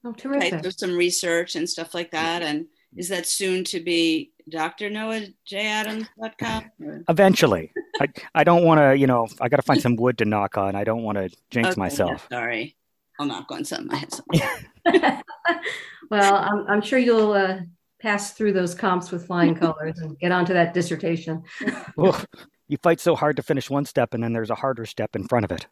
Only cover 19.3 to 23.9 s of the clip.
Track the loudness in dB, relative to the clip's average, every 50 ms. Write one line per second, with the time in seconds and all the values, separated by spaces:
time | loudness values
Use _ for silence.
19.3 | 2 4 4 4 4 2 0 0 0 -2 -6 -8 -8 -8 -10 -12 -8 -4 -2 0
20.3 | 2 2 2 2 4 2 2 2 2 -2 -2 -2 -4 -4 -2 -4 -4 -4 -4 -8
21.3 | -8 -8 -10 -14 -16 -6 -6 -6 -6 -6 -14 -10 -2 2 4 4 4 2 -6 _
22.3 | -18 -20 -20 _ _ _ _ _ -6 2 4 2 2 4 2 0 2 2 2 0
23.3 | 0 -2 -2 -2 -2 -2 -2 -2 -2 -2 -2 0